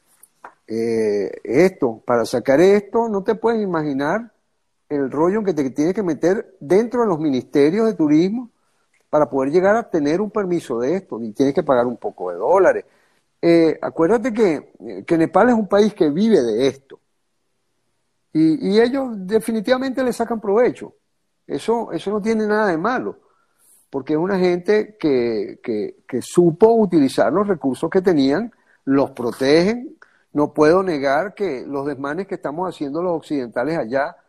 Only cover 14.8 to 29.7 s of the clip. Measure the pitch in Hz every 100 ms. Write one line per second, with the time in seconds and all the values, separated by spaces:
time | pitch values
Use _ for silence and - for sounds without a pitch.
14.8 | 107 95 104 165 160 185 240 233 202 202
15.8 | 214 - 156 143 226 196 120 110 135 -
16.8 | _ - _ _ _ _ _ _ _ _
17.8 | _ _ _ _ _ 156 160 156 185 208
18.8 | 240 269 262 220 185 220 214 226 208 254
19.8 | 269 254 254 - 226 233 196 202 247 -
20.8 | - _ _ _ _ _ - 143 - 233
21.8 | 220 165 196 208 202 226 214 214 214 156
22.8 | 196 254 101 - _ _ _ _ _ _
23.8 | _ 139 131 156 180 196 180 175 175 214
24.8 | 214 - 156 131 120 110 98 - - 107
25.8 | 101 - - 123 - - 175 160 220 233
26.8 | 208 170 135 - 110 160 208 180 135 123
27.8 | 165 190 190 160 135 151 226 - _ _
28.8 | - 139 127 - 120 107 131 156 180